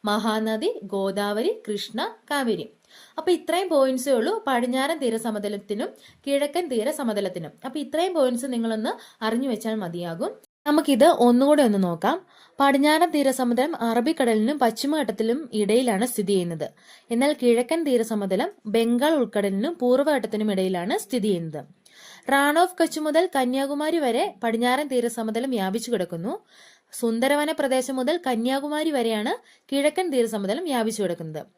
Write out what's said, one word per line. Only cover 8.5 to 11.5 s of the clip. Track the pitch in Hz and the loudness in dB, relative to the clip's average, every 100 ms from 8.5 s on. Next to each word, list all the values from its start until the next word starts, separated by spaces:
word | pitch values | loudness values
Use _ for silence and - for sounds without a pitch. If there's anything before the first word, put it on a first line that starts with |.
| 240 226 220 240 453 - _ | -4 -2 -2 -4 -6 -12 _
അറിഞ്ഞു | 220 233 269 | -2 -2 -2
വെച്ചാൽ | 220 226 | -4 -4
മതിയാകും. | 220 180 175 170 165 320 - _ _ - | -4 -6 -6 -8 -6 -6 -8 _ _ 0
നമുക്കിത് | 302 294 254 | 2 4 6
ഒന്നുകൂടെ | 302 302 240 240 277 | 6 8 6 6 6